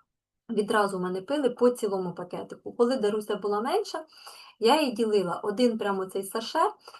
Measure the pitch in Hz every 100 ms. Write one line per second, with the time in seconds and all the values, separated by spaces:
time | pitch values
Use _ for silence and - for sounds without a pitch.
0 | _ _ _ _ - 214 208 220 196 190
1 | 180 185 190 294 247 240 247 240 208 190
2 | 180 175 175 180 - - 208 - 240 262
3 | 208 214 208 202 208 208 247 392 415 320
4 | 320 - - - - - 226 302 277 208
5 | 220 208 180 - 208 202 247 220 202 190
6 | 190 196 196 220 226 311 415 - - -